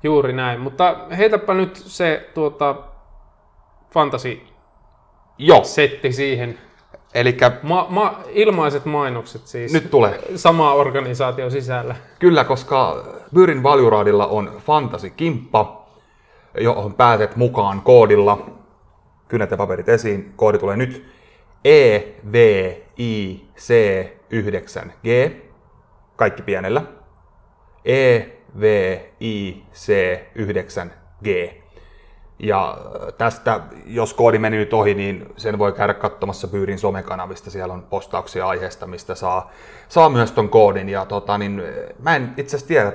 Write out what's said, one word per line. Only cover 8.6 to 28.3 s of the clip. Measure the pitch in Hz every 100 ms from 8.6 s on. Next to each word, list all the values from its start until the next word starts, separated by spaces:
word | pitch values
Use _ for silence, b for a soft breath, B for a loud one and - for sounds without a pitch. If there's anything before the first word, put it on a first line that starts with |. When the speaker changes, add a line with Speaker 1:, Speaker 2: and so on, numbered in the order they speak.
| 151 139
Speaker 1:
mainokset | 156 147 139 120 113 - -
siis | 123 120
Speaker 2:
Nyt | 156 -
tulee. | 143 107 95 -
Speaker 1:
sama | 185 170 165 151
organisaatio | 143 143 135 127 123 131 123 127
sisällä. | 135 123 123 120 120 - _
Speaker 2:
Kyllä, | 175 160
koska | 123 131 - 139 107 67 - - -
Byrin | 165 185 139
Valjuraadilla | 127 139 120 107 104 101 101
on | 107 98 - -
fantasy-kimppa, | 151 123 107 98 - 165 127 - 110 101 - - b b b b b b -
johon | 113 - 104
pääset | 101 123 113 107 113
mukaan | 120 123 101 98
koodilla. | 107 123 107 104 101 101 - - _ _ _ _ _ _ _
Kynnät | 117 101
ja | 95
paperit | 98 92 90
esiin. | 113 113 98 95 -
Koodi | 107 104
tulee | 98 104
nyt. | 127 - b b b b b _
E | - 151 127 104 - - 104
V | 113 117 98 92 - - -
I | 120 110 95 92 - -
C | - 120 104 95 92 - _
yhdeksän | 113 101 98 - - 85 -
G. | 110 123 143 - - _ _ _ _ _ _ -
Kaikki | 107 -
pienellä. | - 95 92 127 160 - _ _ _ _ _ _ _ _
E | - 131 131 117 -